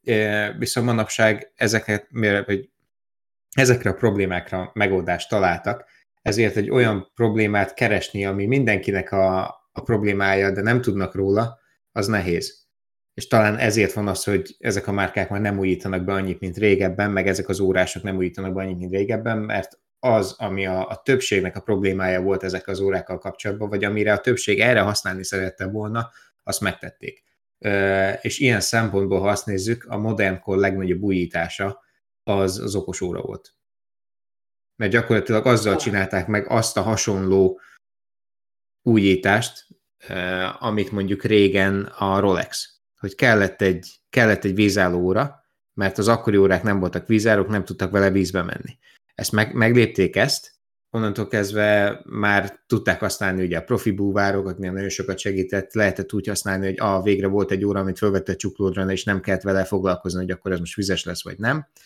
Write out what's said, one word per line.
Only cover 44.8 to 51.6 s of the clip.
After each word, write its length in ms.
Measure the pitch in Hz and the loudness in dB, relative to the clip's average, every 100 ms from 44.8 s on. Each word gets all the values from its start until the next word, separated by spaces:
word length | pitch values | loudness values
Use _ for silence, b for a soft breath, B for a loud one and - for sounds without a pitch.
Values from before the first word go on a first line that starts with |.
| 90 90 | 2 2
óra, 440 | 90 101 143 - _ _ _ | 0 0 -2 -6 _ _ _
mert 240 | - 98 - | -4 -4 0
az 100 | 104 | 2
akkori 300 | 113 - 101 | 2 4 4
órák 260 | 98 92 | 6 4
nem 160 | 110 98 | 0 0
voltak 280 | 90 87 - | -2 -4 0
vízárók, 400 | 110 113 104 95 | 2 4 2 2
nem 180 | 104 - | -2 -4
tudtak 260 | 92 92 | -6 -2
vele 200 | 101 98 | 2 2
vízbe 300 | 95 87 95 | 2 0 -2
menni. 360 | 87 - - - b b _ - | -4 -8 -12 -18 b b _ -10
Ezt 160 | 104 | -2
meg-, 220 | 107 110 | 0 0
meglépték 600 | 123 113 120 110 - 90 95 | 2 4 6 4 2 0 2
ezt, 380 | 135 - - _ _ _ _ | 0 0 -8 _ _ _ _
onnantól 380 | 113 107 101 101 | -4 -4 -4 -4
kezdve 760 | 107 101 107 | -2 -2 0